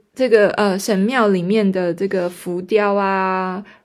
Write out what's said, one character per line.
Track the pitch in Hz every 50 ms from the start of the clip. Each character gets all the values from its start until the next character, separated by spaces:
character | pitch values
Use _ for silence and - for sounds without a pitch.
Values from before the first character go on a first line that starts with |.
| _ _ _
这 | - 262 247
个， | 233 214 208 180
呃， | - - 208 202 185 196
神 | 196 - 214 190
庙 | 196 220 269 254 220 202
里 | 196 180
面 | 170 180 208 220 208 196 185
的 | 190 180 175 170
这 | 175 196
个 | 190 190 185 175 175
浮 | 175 - - 180 175 180
雕 | 180 185 220 208 202 202 202
啊， | 202 196 196 196 190 190 190 185 185 185 185 180 190 208 - - _ _